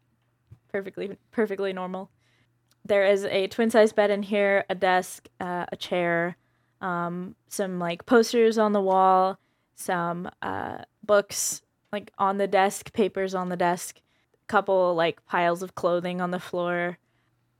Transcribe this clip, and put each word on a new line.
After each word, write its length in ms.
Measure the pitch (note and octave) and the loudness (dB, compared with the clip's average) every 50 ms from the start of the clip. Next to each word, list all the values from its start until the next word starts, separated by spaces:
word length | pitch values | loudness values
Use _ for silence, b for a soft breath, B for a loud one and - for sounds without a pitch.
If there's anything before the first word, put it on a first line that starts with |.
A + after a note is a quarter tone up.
| _ _ _ _ _ _ _ _ _ _ - - _ _ | _ _ _ _ _ _ _ _ _ _ -20 -20 _ _
perfectly, 460 | - G3+ G3 G3 - - F3+ G3+ G3 - _ _ | -8 -8 -8 -8 -10 -10 -10 -10 -12 -14 _ _
perfectly 420 | - - A3 G3+ G3 F#3+ G3 G3 F#3 | -4 -2 -2 -2 -2 -4 -4 -4 -4
normal. 360 | F#3 F#3 F3+ F#3 F#3+ F#3+ - _ _ _ _ _ _ _ _ _ _ _ _ _ _ _ | -6 -8 -8 -8 -10 -12 -14 _ _ _ _ _ _ _ _ _ _ _ _ _ _ _
There 200 | - G#3+ G3+ G3 | 0 2 4 4
is 200 | F#3+ G3+ G3 G3 | 4 4 2 0
a 220 | - - G3 F#3+ F#3+ | -2 -2 -2 -2 -2
twin-size 440 | - - A#3 A3+ A3+ A3+ G#3+ A3 G#3+ | -2 -2 0 2 4 4 4 4 4
bed 160 | - G#3 G3+ | 2 2 2
in 120 | G#3 G3 G#3 | 0 -2 -4
here, 400 | F#3+ G#3+ G3+ G3+ G3 G3 G3 - - | -2 -2 0 2 2 2 0 -2 -2
a 60 | F#3+ | -4
desk, 520 | F#3 F#3+ F#3 F#3 F3+ F#3 - - - - - _ _ | -2 0 2 2 2 0 -2 -8 -18 -20 -20 _ _
uh, 260 | F#3+ F3+ F3+ F3 F3 - | -10 -8 -6 -6 -6 -8
a 40 | - | -10
chair, 600 | - - - F#3+ F3+ F3 E3+ E3+ E3+ E3+ F3 F3 - _ _ _ _ _ _ _ _ | -12 -8 -4 -2 -2 0 0 0 0 0 -2 -6 -10 _ _ _ _ _ _ _ _
um, 540 | - F#3+ F3 F3 E3+ F3 F3 F3+ F3+ F#3+ - - _ _ | -8 -6 -4 -4 -6 -6 -8 -8 -10 -12 -16 -20 _ _
some, 280 | - - G3+ F#3+ F#3 F3+ | -6 -6 -4 -4 -4 -4
like, 260 | F3 E3+ F3 E3+ - | -4 -4 -4 -6 -2
posters 520 | - C4 A#3 A3+ - - A#3+ A3+ A3 A3 A3+ | 4 4 4 4 4 4 4 4 4 4 4
on 140 | G#3+ G#3+ | 2 2
the 100 | G#3 G#3 | 2 2
wall, 560 | G3 F#3+ F#3 F#3 F#3+ F#3 F#3+ F#3 F#3 F#3+ G3 - _ _ _ _ _ _ _ | 2 4 4 6 6 6 6 6 4 2 0 -4 _ _ _ _ _ _ _
some, 540 | - - - F#3+ F3 E3+ E3+ E3+ F3 F3+ - - _ | -12 -6 -4 -4 -2 -2 -4 -4 -6 -8 -10 -12 _
uh, 380 | - - - G2 - - - - - - _ _ - | -8 -8 -6 -6 -6 -8 -10 -12 -14 -18 _ _ 0
books, 580 | - G#3 G3+ G3+ - - - - - - - - _ _ _ _ _ | 2 4 4 4 2 -4 -6 -6 -6 -6 -8 -12 _ _ _ _ _
like, 200 | - G#3 F#3+ - - - | -10 -10 -10 -12 -6 -2
on 200 | G3 F#3+ G3 G3+ | -2 0 0 0
the 100 | G3+ F#3+ | 0 2
desk, 460 | G3 F#3+ F#3+ G3+ G3+ - - - - | 4 4 4 2 0 -4 -10 -8 -2
papers 420 | - G#3+ F#3 - G3 F#3+ F#3+ F#3 | 0 0 0 0 -2 -4 -2 -2
on 140 | F#3 F3+ F3+ | -4 -4 -4
the 80 | F3+ F3 | -2 0
desk, 420 | F3+ F3 F3 F3 - - - _ _ _ _ _ _ _ _ _ _ - | 0 0 0 -2 -4 -10 -14 _ _ _ _ _ _ _ _ _ _ 0
couple, 480 | - G#3 G3 - F#3+ F#3+ F3+ F3+ F3 | 0 0 2 4 2 4 4 4 2
like, 280 | E3 E3 E3+ D#3 - _ | 2 2 0 0 -4 _
piles 360 | _ - F#3 F3 E3+ F3 F3 | _ -2 2 2 2 0 0
of 140 | F#3+ F3+ - | -4 -10 -8
clothing 460 | - - F3 F3 F3 F3 F3+ F3+ F3+ | -4 0 0 0 0 -2 -4 -4 -4
on 100 | F3+ F3 | -4 -4
the 80 | F3+ F3+ | -4 -6
floor. 580 | - - - F3 F3 F3 F3 F3 F3 F3 F3+ - _ _ _ _ _ _ _ _ _ _ _ _ | -8 -6 -6 -4 -2 -2 -2 -2 -4 -4 -6 -10 _ _ _ _ _ _ _ _ _ _ _ _